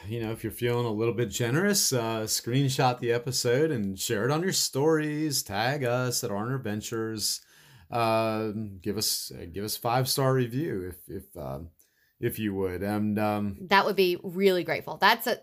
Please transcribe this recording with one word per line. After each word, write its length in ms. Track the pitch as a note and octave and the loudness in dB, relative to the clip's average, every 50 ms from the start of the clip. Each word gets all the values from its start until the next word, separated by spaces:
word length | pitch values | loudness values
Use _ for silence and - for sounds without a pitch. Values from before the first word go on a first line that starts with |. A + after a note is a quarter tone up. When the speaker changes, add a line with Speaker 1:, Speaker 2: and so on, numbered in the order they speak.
| - G2 | -10 -8
Speaker 1:
you 120 | A2+ A#2+ | -6 -4
know, 120 | A2+ G#2+ A2+ | -4 -4 -4
if 100 | A2 - | -4 -6
you're 80 | A2 | -6
feeling 360 | F#2+ - A#2+ A#2+ A#2+ A#2+ A#2+ | -4 -2 0 0 2 2 0
a 40 | A#2+ | 0
little 240 | G#2+ G#2 A2+ A#2 A2 | 0 0 0 0 0
bit 160 | G#2 A#2+ G#2+ | 0 -2 -2
generous, 640 | - - B2 A#2 C3 D#3 F#3+ G#3 G3 G3 - - C3+ | -2 -2 -2 0 2 2 2 2 2 2 2 2 2
uh, 300 | B2 A2+ A2+ A2+ A2+ A2 | 0 0 0 -2 -2 -2
screenshot 760 | G#2+ - - - A#2 A#2+ C3+ C#3+ C3+ C3 - C#3 B2+ B2 - | -2 -2 -4 -2 0 0 2 2 2 2 4 2 2 2 2
the 140 | B2 A#2 A#2 | 2 0 0
episode 580 | A#2+ - C3 B2+ - - B2 A#2 C3 D#3 D#3+ | 0 0 -2 -2 0 2 2 4 4 4 2
and 260 | D3+ A#2 G2+ G2 F#2+ | 2 0 -2 -2 -4
share 280 | F#2+ - - A#2 G2+ G#2+ | -4 -2 -2 0 2 2
it 80 | B2+ D3 | 2 2
on 100 | D#3+ F3 | 0 0
your 100 | F#3+ F3+ | 0 0
stories. 920 | - - - - C3+ D#3+ D#3 D#3+ D#3 D3+ D3+ D3+ D3+ D#3 D#3 C#3 - - | 0 0 0 0 2 4 4 4 4 2 0 -2 -2 -2 -2 -2 -2 -4
Tag 400 | - G2 G2 A2+ B2 C#3+ D3+ C3 | -2 -2 0 0 2 0 0 0
us 400 | A#2+ A#2+ B2+ B2+ B2 A#2+ - - | 0 0 0 0 0 -2 -2 -2
at 60 | A2 | -2
Arner 300 | G2+ G2+ G#2+ A#2+ C3+ C3+ | -2 -2 -2 -2 -4 -4
Ventures. 840 | C3 A2 G#2 G#2+ G#2 - A#2+ A2+ A2 A2 A2+ G#2+ G2+ - - - - _ - - - - - - - - - | -4 -4 -4 -4 -4 -4 -4 -4 -4 -4 -4 -2 -2 -2 -2 -4 -8 _ -20 -20 -20 -20 -20 -20 -12 -4 -2
Um, 880 | A#2+ A2+ A2+ A2+ A2+ A2+ A2+ A2 A2 A2 A2 G2+ A2 A2 G#2 G2 F#2 E2 | 0 2 4 4 2 2 2 0 0 -2 -2 -4 -4 -6 -8 -10 -8 -6
give 160 | G#2+ G2 G#2 | -4 -2 -2
us, 320 | G#2+ - - - - - - | 0 -2 -2 -2 -6 -8 -12
uh, 120 | - F2+ F2 E2 | -12 -12 -10 -8
give 100 | F#2+ G2+ | -6 -6
us 140 | A2 - | -6 -6
a 40 | - | -4
five-star 540 | - A#2 A#2 C3 C3 C3 - - C3+ C3 C3 | -2 0 2 2 2 2 2 2 2 4 4
review 540 | C3 B2 A#2 A2+ C3 D#3+ E3+ A#2+ F#2+ F2+ F#2 | 2 2 0 -2 -4 -4 -2 -4 -4 -6 -6
if, 340 | F2 - - - - G2 G2 | -10 -12 -12 -12 -12 -12 -12
if, 140 | - - F2+ | -12 -14 -10
um, 280 | C#2+ C2 C2+ C#2+ E2 E2 - _ _ _ _ _ _ _ _ - | -8 -8 -8 -8 -10 -12 -16 _ _ _ _ _ _ _ _ -6
if 220 | - A#2 - - | -4 -4 -4 -2
you 160 | A2 G#2 G2 | -4 -2 -2
would. 260 | F#2+ F#2+ F#2 F2+ F2+ F#2+ | -2 -2 -2 -2 -2 -4
And, 380 | G2+ G#2 G#2 G#2 G#2+ G#2 G#2+ | -2 -2 0 0 0 0 2
um, 380 | G#2+ G#2 G#2 G#2 G#2 G2+ F#2+ - F#2+ - | 2 0 0 0 -2 -4 -6 -6 0 4
Speaker 2:
That 180 | G3+ G3 - | 6 6 6
would 80 | - G3 | 6 4
be 240 | E3+ F#3+ F3+ F3 - - | 2 2 2 2 -2 -4
really 400 | G3 E3 F3+ G3 G3 F#3 F3+ E3 | -8 -2 2 4 4 4 2 0
grateful. 320 | D3+ D3+ G2+ - - D#3 | -2 -4 -4 -4 -8 -2
That's 320 | D#3 - G3 A#3 A#3 - B3 | 2 4 4 4 4 2 -2
a, 100 | - - | -4 -2